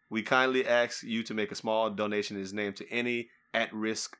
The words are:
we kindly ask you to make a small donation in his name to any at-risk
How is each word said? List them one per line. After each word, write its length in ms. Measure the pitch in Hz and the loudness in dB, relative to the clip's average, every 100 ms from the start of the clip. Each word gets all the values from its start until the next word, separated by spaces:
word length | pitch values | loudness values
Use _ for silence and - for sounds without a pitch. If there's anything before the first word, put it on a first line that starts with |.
| - | -6
we 120 | 110 | -4
kindly 440 | 101 131 131 127 127 | 2 4 4 4 4
ask 360 | 120 120 - | 4 2 -2
you 200 | 113 113 | -4 -4
to 120 | 110 | -2
make 180 | 110 104 | -2 -2
a 40 | 113 | -2
small 320 | 113 110 110 | 0 2 2
donation 480 | 101 104 104 101 101 | 0 0 0 -2 -4
in 60 | |
his 100 | 95 | -4
name 200 | 104 101 | -4 -4
to 160 | 98 - | -4 -4
any 380 | 117 120 120 117 _ _ | -2 0 -2 -4 _ _
at-risk 640 | 113 110 110 110 107 - | -2 -2 -2 -2 -2 -6